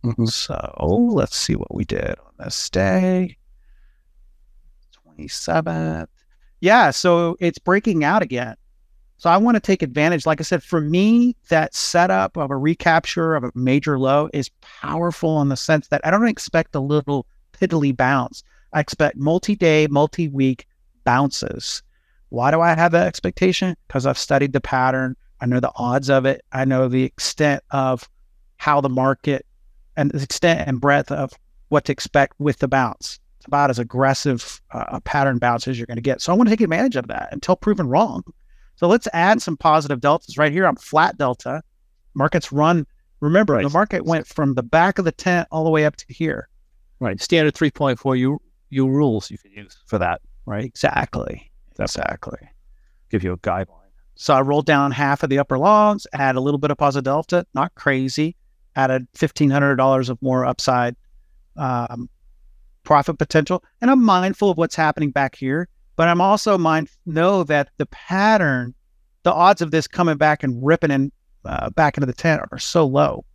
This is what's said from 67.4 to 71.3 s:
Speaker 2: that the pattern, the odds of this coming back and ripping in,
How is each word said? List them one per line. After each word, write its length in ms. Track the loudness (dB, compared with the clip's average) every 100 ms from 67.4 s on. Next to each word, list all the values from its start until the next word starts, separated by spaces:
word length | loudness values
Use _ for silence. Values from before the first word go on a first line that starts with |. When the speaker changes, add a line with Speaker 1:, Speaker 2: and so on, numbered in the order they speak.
Speaker 2:
that 260 | 2 0 -2 -6
the 80 | -8
pattern, 840 | -8 -6 0 4 4 2 0 -4 -12 _ _ _ _
the 100 | 0
odds 280 | 4 4 4
of 80 | 2
this 160 | 0 -2
coming 300 | 0 0 2
back 240 | 2 2
and 240 | -2 -2 0
ripping 260 | 2 2
in, 200 | 0 -2 _ _